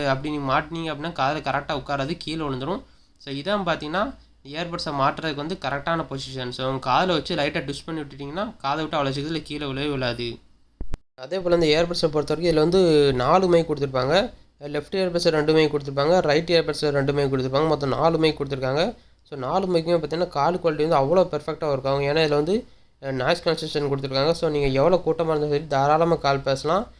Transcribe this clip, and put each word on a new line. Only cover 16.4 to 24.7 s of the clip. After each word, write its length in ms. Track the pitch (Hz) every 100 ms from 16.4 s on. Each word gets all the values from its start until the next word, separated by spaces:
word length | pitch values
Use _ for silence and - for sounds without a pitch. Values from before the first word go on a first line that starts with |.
| 170
இயர்பட்ஸ் 340 | 170 156 147 151
ரெண்டு 220 | 143 139
மைக் 180 | 143 139
கொடுத்துருப்பாங்க. 380 | 135 131 135 160
மொத்தம் 240 | 151 143
நாலு 240 | 135 160 165
மைக் 200 | 156 151
கொடுத்துருக்காங்க. 440 | 139 135 131 139 196 220 - _ _
So, 60 | -
நாலு 280 | 127 175 190
மைக்குமே 300 | 170 160 170
பார்த்தீங்கன்னா, 340 | 151 160 180
கால் 260 | 147 147 180
குவாலிட்டி 280 | 170 151
வந்து 140 | 151 160
அவ்வளோ 260 | 135 185 175
பெர்ஃபெக்ட்டா 420 | 151 156 151 156
ஒர்க் 200 | 139 135
ஆகும். 160 | 139
ஏன்னா, 160 | 143 151
இதுல 160 | 156 147
வந்து, 180 | 151 214 247 - - _
அஹ், 120 | 135
நாய்ஸ் 280 | 135 127 170
கேன்சலேஷன் 460 | 175 160 156 156 143
கொடுத்துருக்காங்க. 460 | 139 135 135 143
So, 140 | 170 165
நீங்க 200 | 147 139